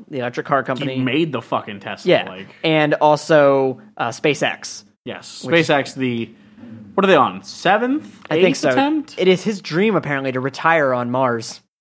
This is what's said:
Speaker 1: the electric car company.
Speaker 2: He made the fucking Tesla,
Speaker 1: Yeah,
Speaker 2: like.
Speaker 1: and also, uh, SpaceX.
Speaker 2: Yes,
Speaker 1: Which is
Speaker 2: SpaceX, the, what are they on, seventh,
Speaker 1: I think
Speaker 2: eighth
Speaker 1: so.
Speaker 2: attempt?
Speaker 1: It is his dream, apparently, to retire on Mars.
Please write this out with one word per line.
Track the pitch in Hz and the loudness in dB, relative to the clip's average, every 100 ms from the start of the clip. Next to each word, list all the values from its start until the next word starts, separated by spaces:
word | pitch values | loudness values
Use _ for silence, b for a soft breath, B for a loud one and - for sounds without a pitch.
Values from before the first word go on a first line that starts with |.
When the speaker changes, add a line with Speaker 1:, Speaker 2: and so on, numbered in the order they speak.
| - | -12
Speaker 1:
the | 139 | -8
electric | 123 120 - | -8 -6 -2
car | 139 | 0
company. | 131 127 131 131 | 0 -4 -4 -2
Speaker 2:
He | |
made | 127 139 170 | -2 0 -2
the | 123 | -4
fucking | - 123 107 101 | -4 -4 -4 -12
Tesla, | 110 98 175 | -12 -4 2
Speaker 1:
Yeah, | 143 - | 2 0
Speaker 2:
like. | 92 95 - | -12 -16 -6
Speaker 1:
and | 160 156 151 | 0 2 2
also, | 151 151 147 - 156 139 139 135 127 B - | 2 4 2 4 4 6 4 0 -4 B -8
uh, | 120 | -6
SpaceX. | 113 156 143 135 85 - - - _ | -2 -2 0 -2 -4 -12 -16 -20 _
Speaker 2:
Yes, | 127 92 - - | -14 -14 -14 -12
Speaker 1:
Which | 131 165 | 0 2
is | 160 | 4
Speaker 2:
SpaceX, | 143 123 139 | 0 0 -4
the, | 131 117 113 - B B B B - | -4 -4 -8 -12 B B B B -8
what | - | 0
are | 190 | 4
they | 165 | 4
on, | 113 95 | 4 -2
seventh, | - - 170 214 247 294 - - - | -14 -4 0 2 0 -4 -8 -16 -4
Speaker 1:
I | 156 | 2
think | 180 | 2
Speaker 2:
eighth | 139 | 2
Speaker 1:
so. | 147 | 0
Speaker 2:
attempt? | 131 285 311 - - | 2 0 -2 -4 -2
Speaker 1:
It | 185 | 2
is | 180 | 2
his | 202 202 | 0 -8
dream, | - 156 214 180 | -4 -2 0 0
apparently, | 147 139 135 | -2 -4 -4
to | 127 | -4
retire | 131 - 165 165 139 | -6 -2 2 2 2
on | 123 120 | 0 -2
Mars. | 127 131 117 120 - _ _ | 0 0 -2 -6 -14 _ _